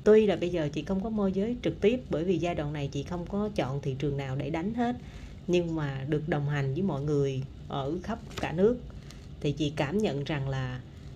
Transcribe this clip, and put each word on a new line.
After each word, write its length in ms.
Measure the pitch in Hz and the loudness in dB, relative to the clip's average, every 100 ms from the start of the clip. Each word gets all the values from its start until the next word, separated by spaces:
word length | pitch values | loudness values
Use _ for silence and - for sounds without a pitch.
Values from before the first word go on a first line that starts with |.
Tuy 220 | - 214 214 | 8 8 8
là 100 | 175 | 4
bây 140 | 175 | 2
giờ 180 | 175 147 | 0 0
chị 100 | 151 | -2
không 180 | 147 190 | -2 -2
có 80 | 226 | 0
môi 220 | 214 196 | 2 2
giới 240 | 190 214 247 | 2 0 0
trực 180 | 170 156 | -2 2
tiếp 200 | 202 254 - | 4 4 0
bởi 140 | 151 | 0
vì 140 | 175 170 | 2 2
giai 160 | 170 | 2
đoạn 180 | 160 147 | 0 -2
này 160 | 151 143 | -2 -4
chị 100 | 143 | -4
không 240 | 143 175 170 | -4 -6 -4
có 220 | 202 208 | -2 -2
chọn 260 | 208 131 139 | 0 -2 -2
thị 120 | 143 131 | -2 -2
trường 180 | 147 139 | -2 -2
nào 200 | 135 131 | -2 -4
để 140 | 139 | -2
đánh 240 | 165 190 | -2 -2
hết. 220 | 233 240 247 - - - - - | 0 0 -2 -8 -14 -14 -10 2
Nhưng 300 | 175 170 160 | 2 2 0
mà 280 | 143 135 135 | -2 -2 0
được 200 | 156 151 | 0 2
đồng 200 | 151 143 | 0 2
hành 240 | 147 135 | 0 0
với 80 | 135 | 0
mọi 200 | 196 139 | 0 0
người 400 | 143 147 139 135 135 - - | 0 2 2 0 -6 -10 -6
ở 240 | 143 135 175 | -4 -2 -4
khắp 160 | 190 220 - - | -4 -6 -8 -6
cả 120 | 143 | -4
nước 240 | 151 202 247 - - - - - - | 4 4 4 -2 -12 -14 -16 -16 -4
thì 120 | 151 | -2
chị 200 | 139 151 151 | 0 0 0
cảm 220 | 139 190 | 0 0
nhận 260 | 214 139 | 0 0
rằng 240 | 143 156 135 | -2 -2 -2
là 320 | 131 127 127 - - - | -2 -4 -6 -10 -16 -16